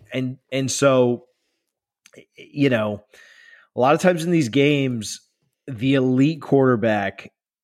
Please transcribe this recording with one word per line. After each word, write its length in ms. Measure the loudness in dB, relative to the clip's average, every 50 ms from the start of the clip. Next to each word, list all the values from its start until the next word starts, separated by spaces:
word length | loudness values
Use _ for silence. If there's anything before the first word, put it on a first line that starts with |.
| _ -10
And, 280 | -8 -6 -6 -6 -8 -12 _ -8
and 180 | -6 -6 -4 -4
so, 560 | -2 0 2 4 4 4 4 2 0 -4 -8 _ _ _ _ _ _ _ _ _ _ _ _ _ _ _ _ _ -20 -20 -20 _ _
you 340 | -20 -20 -10 -4 -2 0 0
know, 320 | 0 0 -2 -4 -6 -10 -12 _ _ -20 -20 -20 _ _ -20 -20 -20 -20 _ _ -4
a 40 | 0
lot 160 | 2 2 2
of 60 | 2
times 240 | 2 0 0 0 -2
in 60 | 0
these 180 | 0 0 0 0
games, 720 | 0 2 2 2 2 0 -2 -2 -4 -6 -8 -10 -14 -16 _ _ _ _ _ _ _ _ -16
the 260 | -14 -8 -4 0 0 2
elite 480 | 2 2 2 2 2 2 2 0 -4
quarterback 920 | -4 0 2 4 4 4 2 2 2 0 0 0 -2 -6 -8 -10 -18 -20 _ _ _ _ _ _